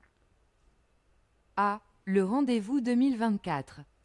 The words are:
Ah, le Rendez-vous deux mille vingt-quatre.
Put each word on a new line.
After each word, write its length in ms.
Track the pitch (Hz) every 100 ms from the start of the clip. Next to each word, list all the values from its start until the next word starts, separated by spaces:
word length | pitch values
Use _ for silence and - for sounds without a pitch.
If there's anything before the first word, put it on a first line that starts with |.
| _ _ _ _ _ _ _ _ _ _ _ _ _ _ _ -
Ah, 260 | 202 214 - _ -
le 180 | 190
Rendez-vous 580 | 190 247 277 233 202 277
deux 140 | 240 240
mille 200 | 269 240
vingt-quatre. 680 | 226 202 185 147 131 - 143 _